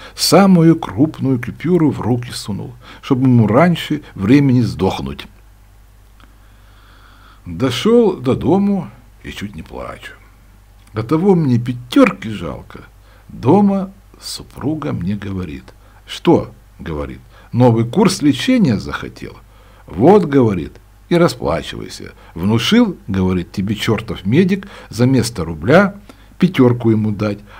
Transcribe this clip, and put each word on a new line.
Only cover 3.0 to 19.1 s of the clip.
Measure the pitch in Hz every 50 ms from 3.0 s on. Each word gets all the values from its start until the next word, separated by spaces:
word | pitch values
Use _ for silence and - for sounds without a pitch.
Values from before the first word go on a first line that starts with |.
чтобы | - - 139 123 135
ему | 131 123 117 110
раньше | 101 104 143 170 180 165 - - - 156 - - - -
времени | 101 95 110 139 147 143 135 120 127
сдохнуть». | 113 90 82 76 92 92 - - 67 67 69 - - - - - - - - _ _ _ _ - - _ _ _ - _ _ - - - _ _ - - - - - - - - - - - - - - - - - - - - -
Дошёл | 87 82 85 127 131 123 - - 214 233 240 226 214 -
до | - 123 131 110
дому | 117 - 123 175 202 202 202 202 180 143 - - - - - - _ -
и | -
чуть | - - 98 107 -
не | 80 -
плачу. | - 62 64 62 64 65 62 - - - - - - - - - - - - _ _ _ _ _ - -
До | 110 120
того | 123 160 160 190 202 185
мне | 170 156 131 120 117
пятёрки | 120 127 123 - - - - 285 262 202 - - - 113
жалко. | 107 - 85 71 60 - - - - - - - - - - - - - _
Дома | - - 117 117 127 180 208 202 196 196 196 185 190 - - - _ - -
супруга | - - - - - - - - - 143 160 151 - 147 123
мне | 87 85 95 104
говорит. | 98 98 101 95 92 90 78 69 64 - - - _ _ _ - - -
«Что?» — | - - - - 175 139 - - - - - _ _ _ -
говорит. | - 82 78 73 71 65 64 64 - - - - - -
«Новый | - 117 127 123 110 117 113
курс | 120 - 185 220 - - -
лечения | 143 147 127 - - 254 262 247 185 131 101
захотел? | 90 69 71 65 - 67 62